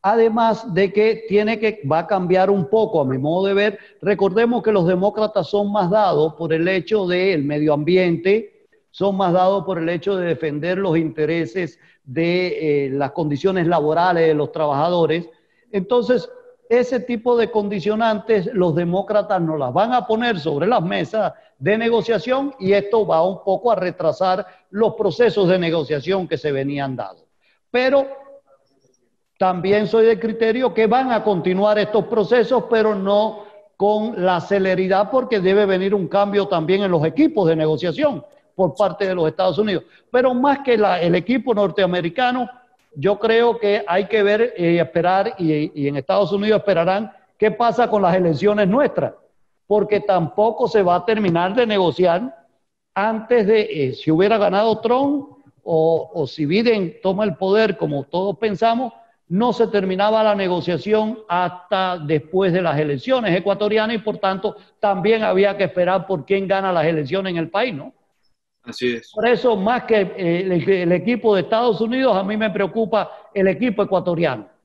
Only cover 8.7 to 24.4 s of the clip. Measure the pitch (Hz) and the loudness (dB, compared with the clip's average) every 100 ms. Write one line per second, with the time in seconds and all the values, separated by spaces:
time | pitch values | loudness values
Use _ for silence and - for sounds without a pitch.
8.7 | _ _ - 190 190 185 180 185 196 180 | _ _ -4 -2 0 0 2 2 0 -2
9.7 | 170 165 175 196 190 175 151 160 147 170 | -4 -4 -4 -2 -2 -2 -2 -4 -4 -4
10.7 | 185 190 165 160 156 151 165 160 190 165 | -2 0 0 -2 -2 -2 -2 -4 -6 -8
11.7 | _ _ _ 139 131 170 180 180 151 151 | _ _ _ -10 -4 0 0 -2 -2 -2
12.7 | 147 139 139 139 180 151 143 196 185 165 | 0 -2 -2 -4 -4 -4 -2 -2 0 0
13.7 | 170 151 160 180 165 160 151 143 160 151 | 0 2 2 2 2 2 2 -2 -4 -2
14.7 | 139 165 175 160 165 170 _ _ _ _ | 0 0 0 0 -2 -6 _ _ _ _
15.7 | 202 190 247 214 247 - - - _ _ | -6 0 0 2 0 -2 -18 -20 _ _
16.7 | 233 240 254 247 233 247 240 226 220 208 | 0 0 -4 -4 -4 0 0 2 -2 -2
17.7 | 202 190 214 226 214 - 214 180 226 180 | -4 -2 0 0 -2 0 0 0 0 0
18.7 | 156 175 180 196 214 208 185 165 156 127 | 0 0 -2 0 -2 0 -2 -2 -2 -2
19.7 | 147 226 247 240 220 240 190 151 143 180 | 0 2 0 0 -2 0 -2 -4 -2 0
20.7 | 233 170 196 160 220 180 - _ _ 139 | 0 0 -4 -2 -2 -4 -6 _ _ 0
21.7 | 220 233 233 214 220 240 262 277 - 190 | 2 2 0 0 -2 0 -2 -2 -4 2
22.7 | 202 202 233 180 160 180 185 - 190 240 | 2 2 0 2 2 2 -2 -2 0 0
23.7 | 202 180 - 160 135 185 185 | 0 -2 -2 -2 0 0 0